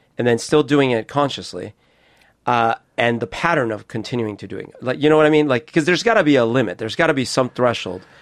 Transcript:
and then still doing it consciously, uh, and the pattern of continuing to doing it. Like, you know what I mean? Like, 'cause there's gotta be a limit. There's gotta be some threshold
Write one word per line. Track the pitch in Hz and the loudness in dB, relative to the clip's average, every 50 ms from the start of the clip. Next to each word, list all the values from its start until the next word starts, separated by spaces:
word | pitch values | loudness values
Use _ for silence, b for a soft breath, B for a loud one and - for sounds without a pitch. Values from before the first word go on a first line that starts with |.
| _ _ _ | _ _ _
and | - 120 | -2 0
then | 120 117 117 | 2 2 0
still | - - 160 151 147 | 0 0 0 0 2
doing | 123 143 143 139 127 | 2 2 2 2 2
it | 123 113 110 - | 0 -2 -4 -4
consciously, | - 143 143 135 - - 92 - - 90 98 104 - b b b b b b b b b b b b b _ | -2 -2 -2 -2 -4 -8 -12 -12 -12 -12 -12 -12 -14 b b b b b b b b b b b b b _
uh, | - 120 120 113 113 117 - _ _ _ | -2 0 0 0 0 -2 -4 _ _ _
and | - 117 120 120 117 | -2 0 0 0 -2
the | 117 | -4
pattern | 113 - - - 170 170 151 127 113 110 | -8 -6 -4 -2 0 0 0 -2 -2 -4
of | 104 104 - | -8 -10 -10
continuing | - 113 101 - 131 120 113 107 101 98 | -10 -10 -8 -6 -6 -4 -4 -6 -8 -10
to | - | -12
doing | 92 95 101 101 - | -12 -12 -12 -12 -14
it. | - - - | -16 -10 -8
Like, | 123 127 143 143 | -8 -4 0 2
you | 151 | 4
know | 156 | 6
what | 156 156 | 6 6
I | 151 | 6
mean? | 156 151 151 147 | 4 4 4 2
Like, | 127 123 - - - | 0 -2 -2 -2 -2
'cause | 165 151 | 0 2
there's | 165 180 160 - | 2 0 2 2
gotta | 233 226 220 175 | 2 2 4 4
be | 147 143 | 4 4
a | 131 117 | 4 4
limit. | 113 117 135 120 95 90 - | 2 2 0 0 0 -4 -6
There's | 110 110 - | -8 -6 -4
gotta | - 165 156 156 | -2 0 0 0
be | 135 123 | 0 -2
some | - - - 127 123 | -2 -2 -2 -2 -2
threshold | - - 127 120 113 - - 95 90 92 - b b b | -2 0 0 0 0 -2 -6 -8 -10 -10 -12 b b b